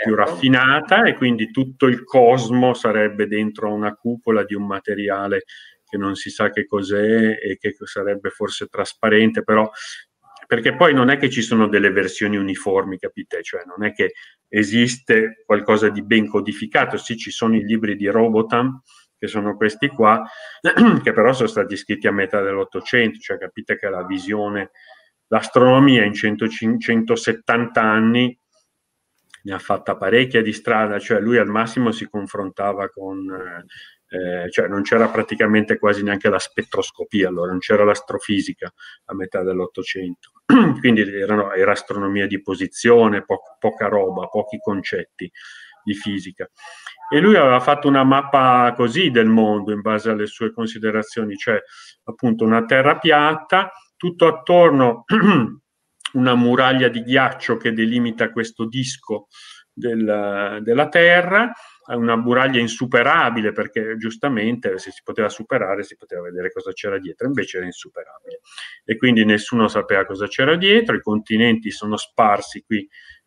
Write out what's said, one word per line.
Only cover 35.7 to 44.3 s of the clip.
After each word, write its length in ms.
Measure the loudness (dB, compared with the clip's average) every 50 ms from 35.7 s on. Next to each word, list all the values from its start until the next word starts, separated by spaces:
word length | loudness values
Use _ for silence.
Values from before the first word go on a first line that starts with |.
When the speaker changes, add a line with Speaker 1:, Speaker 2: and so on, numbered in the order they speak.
| 0 0
Speaker 1:
quasi 240 | 0 0 0 0 -2
neanche 260 | -4 -2 0 0 0
la 100 | 0 0
spettroscopia, 880 | -2 -6 _ -8 -6 -4 -4 -6 -6 -6 -8 -14 -10 -6 -2 0 0 0
allora 220 | -2 -4 -4 -4
non 80 | -6 -4
c'era 240 | -2 2 2 4 4
l'astrofisica 880 | 4 2 0 -2 -8 -8 -8 -6 -4 -2 -2 -2 -4 -8 -10 -12 -16 -16 _ -20 -20 -20 -20 _
a 80 | -14 -12
metà 280 | -10 -8 -8 -6 -4 -2
dell'Ottocento, 880 | -2 -2 -2 -4 -6 -8 -10 -10 -8 -8 -8 -8 -8 -10 -12 _ _ _ _ _
<clears throat> 340 | 4 4 6 6 4 2 2
quindi 220 | 2 2 2 2
erano, 500 | 2 -2 -4 -4 -2 0 0 0 0 0 0
era 180 | 0 2 2
astronomia 540 | 2 0 -4 -8 -8 -6 -4 -2 -2 -2 -2
di 160 | -4 -4 -6
posizione, 800 | -6 -6 -6 -6 -6 -8 -6 0 4 6 6 6 6 4 2 0 -2
po-, 160 | -4 -6 -6 -6 -10 -10 _
poca 280 | -4 -4 -4 -2 -2 0
roba, 400 | 0 0 0 -2 -2 -6 -8
pochi 300 | -6